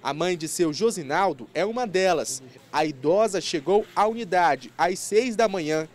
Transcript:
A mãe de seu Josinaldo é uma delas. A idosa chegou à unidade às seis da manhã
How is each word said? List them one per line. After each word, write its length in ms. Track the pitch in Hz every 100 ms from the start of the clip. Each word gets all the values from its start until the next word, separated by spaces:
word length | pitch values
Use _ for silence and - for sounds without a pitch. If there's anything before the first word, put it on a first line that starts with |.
A 100 | 131
mãe 240 | 147 180 175
de 80 | 156
seu 280 | - 165
Josinaldo 760 | 139 226 180 135 165 196 139 110
é 100 | 147
uma 240 | 202 233 240
delas. 560 | 185 185 160 139 - 131 - -
A 140 | 147
idosa 560 | 156 135 143 196 220 185
chegou 460 | - 165 139 202 214 180
à 100 | 214
unidade 680 | 226 190 180 165 135 123 -
às 220 | 175 190
seis 380 | - 208 254 214
da 100 | 220
manhã 400 | 190 151 156 156